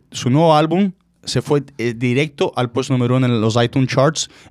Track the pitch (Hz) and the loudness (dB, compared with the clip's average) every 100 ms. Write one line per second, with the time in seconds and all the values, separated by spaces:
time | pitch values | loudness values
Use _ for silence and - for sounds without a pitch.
0 | _ - 127 135 165 151 156 170 202 - | _ -6 0 2 4 4 2 0 0 -4
1 | _ _ - 131 - 147 139 - 123 113 | _ _ -6 -4 0 -2 -2 -6 -6 -2
2 | 123 123 156 - 180 - 123 - 131 127 | -2 0 -2 -2 -4 -2 -4 -4 -2 0
3 | 120 127 123 120 110 110 120 139 131 120 | 0 2 2 2 0 0 0 0 0 2
4 | 139 160 - - - | 0 0 -8 -12 -8